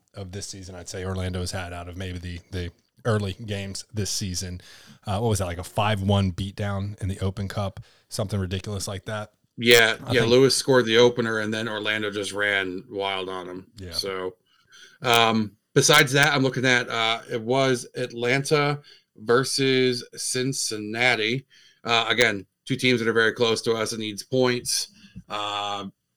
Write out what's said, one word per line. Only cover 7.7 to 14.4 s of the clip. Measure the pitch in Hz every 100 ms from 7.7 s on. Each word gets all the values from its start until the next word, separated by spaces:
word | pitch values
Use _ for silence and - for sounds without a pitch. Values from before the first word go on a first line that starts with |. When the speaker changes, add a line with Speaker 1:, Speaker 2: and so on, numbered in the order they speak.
| - - _ _
Speaker 1:
Something | - 101 104
ridiculous | 92 95 - 101 101
like | 95
that. | - 107 107 _ _ -
Speaker 2:
Yeah, | 120 120 113 110 -
Speaker 1:
I |
Speaker 2:
yeah. | 117
Speaker 1:
think | 113
Speaker 2:
Lewis | 127 135 -
scored | - 131 113
the | 113
opener, | 123 123 113 110
and | 107
then | 110 117
Orlando | 107 104 107 107
just | 101 98
ran | 98 104 101 95 90 -
wild | 98 98 95 92
on | 95 90
him. | 92 95 -
Speaker 1:
Yeah. | 92
Speaker 2:
So, | 82 98 95 92 -